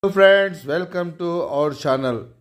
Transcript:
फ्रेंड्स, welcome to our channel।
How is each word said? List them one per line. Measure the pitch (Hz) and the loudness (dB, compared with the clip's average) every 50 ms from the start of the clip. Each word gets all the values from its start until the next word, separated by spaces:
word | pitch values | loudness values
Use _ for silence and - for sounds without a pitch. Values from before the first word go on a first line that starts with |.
| - 196 | -2 0
फ्रेंड्स, | 190 196 196 190 196 196 196 196 180 156 123 | 4 6 6 8 8 6 2 0 -4 -10 -8
welcome | 139 143 175 180 175 180 180 175 175 160 | -4 -4 -4 -4 -6 -6 -8 -8 -8 -8
to | - 180 170 170 175 160 - | -8 -6 -6 -4 -4 -6 -4
our | - 139 147 151 139 | -2 -2 -2 -2 -4
channel। | - - 147 131 135 135 127 120 110 - - - _ | -4 -2 -2 -2 0 0 -4 -4 -4 -8 -14 -20 _